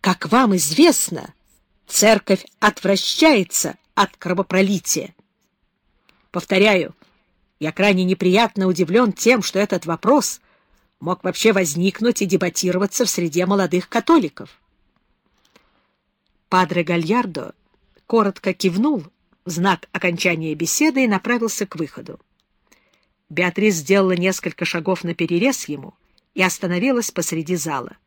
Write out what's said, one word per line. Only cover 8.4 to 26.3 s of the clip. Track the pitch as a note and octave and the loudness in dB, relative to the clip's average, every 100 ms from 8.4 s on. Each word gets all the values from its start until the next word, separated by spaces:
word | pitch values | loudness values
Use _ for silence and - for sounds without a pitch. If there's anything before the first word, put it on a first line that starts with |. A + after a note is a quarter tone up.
| A#3 - F#3+ | 2 0 -2
удивлён | E3+ E3 G#3 A#3+ | 0 0 2 2
тем, | - A3+ B3 | 0 0 2
что | - F#3+ | 0 -2
этот | G#3 F3+ E3 | -2 -4 -4
вопрос | E3 F#3+ - - - _ _ _ _ _ _ | -4 2 2 2 -10 _ _ _ _ _ _
мог | D#3+ F3+ | -8 -4
вообще | F#3 - A3 | -6 0 2
возникнуть | G3 F3 D3 F#3 - A#3 - | 2 0 0 -2 0 -2 0
и | G3 | 0
дебатироваться | F#3 F3+ - F#3 F3+ G3+ - A#3+ | 0 0 -2 -2 0 -2 -2 -2
в | |
среде | - E3+ D#3 F3+ | -2 -2 -2 0
молодых | G3+ F3+ F3+ - | 0 2 -2 -2
католиков. | A#3 A3+ E4 E3 - - _ _ _ _ _ _ _ _ _ _ _ _ _ _ _ _ _ _ _ _ | -4 4 4 2 -8 -20 _ _ _ _ _ _ _ _ _ _ _ _ _ _ _ _ _ _ _ _
Падре | F#3 F#3 F3 | 0 2 0
Гальярдо | D#3+ F3 D#3+ A#3 A#3+ D3 - - _ _ _ _ _ | -2 -2 0 -2 -2 -8 -12 -18 _ _ _ _ _
коротко | A3+ G3+ F#3+ G3 | 0 0 -2 -6
кивнул | F#3 F#3+ F3 C4+ C4+ D#3 _ _ _ - | -2 -2 0 0 -2 -6 _ _ _ -10
в | |
знак | E3 F#3+ F3 - | -2 0 0 -6
окончания | F#3 F#3 E3+ F3+ E3 D#3+ D3+ | -4 -4 -2 -2 -2 -4 -4
беседы | E3 - D#4 C4 B3+ | -4 0 2 2 0
и | |
направился | G3 - A#3+ A3+ - G3+ | 0 -2 -2 -2 -4 -8
к | D#3 | -8
выходу. | D3+ - - - _ _ _ _ _ _ _ _ _ _ _ | -12 -12 -18 -20 _ _ _ _ _ _ _ _ _ _ _
Беатрис | D#3 F3+ F3 G#3+ E3+ | -4 -2 2 0 0
сделала | C#3+ G3 F#3+ F3+ | 2 2 4 2
несколько | F#3 F3+ F3 - F3 | 0 -2 -8 -6 -6
шагов | E3+ D#3+ F#3 | -4 -4 -4
наперерез | E3+ E3+ E3 E3+ B3+ C4 - | -4 -4 -2 0 0 -2 -8
ему | D3 C3 _ _ _ _ | -12 -12 _ _ _ _